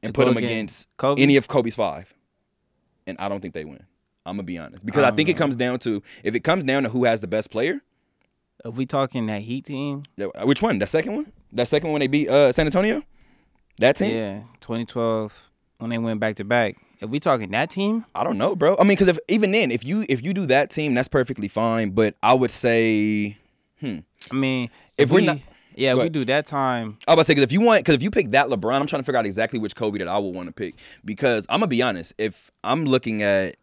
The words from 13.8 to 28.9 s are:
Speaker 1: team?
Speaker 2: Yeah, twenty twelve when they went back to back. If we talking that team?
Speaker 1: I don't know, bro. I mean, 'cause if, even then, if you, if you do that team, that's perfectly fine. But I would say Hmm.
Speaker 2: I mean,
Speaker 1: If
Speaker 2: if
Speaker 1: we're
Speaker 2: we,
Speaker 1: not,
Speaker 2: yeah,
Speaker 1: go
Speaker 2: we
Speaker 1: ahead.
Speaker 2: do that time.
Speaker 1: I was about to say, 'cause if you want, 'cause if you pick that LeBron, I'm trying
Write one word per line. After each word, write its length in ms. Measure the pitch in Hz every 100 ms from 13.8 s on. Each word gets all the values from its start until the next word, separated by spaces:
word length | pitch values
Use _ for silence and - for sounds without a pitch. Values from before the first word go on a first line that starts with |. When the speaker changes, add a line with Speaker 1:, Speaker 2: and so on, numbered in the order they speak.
| 117 139
Speaker 1:
team? 180 | 196
Speaker 2:
Yeah, 260 | 113 107 98 110 _
twenty 260 | - 117 113
twelve 640 | 123 117 110 107 - _ _ _ _
when 120 | 117
they 80 | 117
went 200 | 117 110
back 160 | 110 104
to 80 |
back. 320 | 101 120 110 92 _ _
If 100 | 107
we 100 | 135
talking 300 | 165 131 104
that 180 | 104 160
team? 360 | - 196 226 220
Speaker 1:
I 100 | -
don't 140 | - 226
know, 180 | 135 180
bro. 200 | 160 196
I 60 |
mean, 120 | 196 196
'cause 120 | 190
if, 100 | 165 -
even 220 | 208 208
then, 200 | 208 175
if 140 | 117
you, 220 | 127 202 214
if 160 | 131
you 80 | 139
do 140 | 196 170
that 240 | 131 143
team, 240 | - 151
that's 140 | 123 127
perfectly 400 | 143 123 131 101
fine. 420 | - 113 113 107
But 240 | 98 107 -
I 100 | 107
would 180 | 131 127
say 840 | - 123 117 113 110 107 107 104 104 _ _ _ _
Hmm. 140 | 143 90 78 _ -
Speaker 2:
I 40 |
mean, 360 | 131 135 131 120 _ _ -
Speaker 1:
If 80 | 139
Speaker 2:
if 40 |
Speaker 1:
we're 100 | 165
Speaker 2:
we, 60 | 170
Speaker 1:
not, 120 | 151 - _ _
Speaker 2:
yeah, 160 | - 131
Speaker 1:
go 40 | 127
Speaker 2:
we 40 |
Speaker 1:
ahead. 100 | 123
Speaker 2:
do 120 | 156
that 220 | 120 139 147
time. 500 | 147 135 123 113 104 -
Speaker 1:
I 40 |
was 40 |
about 80 | 135
to 20 | 156
say, 80 |
'cause 100 | 143
if 80 | 131
you 80 | 160
want, 240 | 233 214
'cause 100 | -
if 80 | 143
you 80 | 117
pick 200 | 104 120
that 160 | 131 135
LeBron, 320 | 117 104 135
I'm 60 |
trying 160 | 143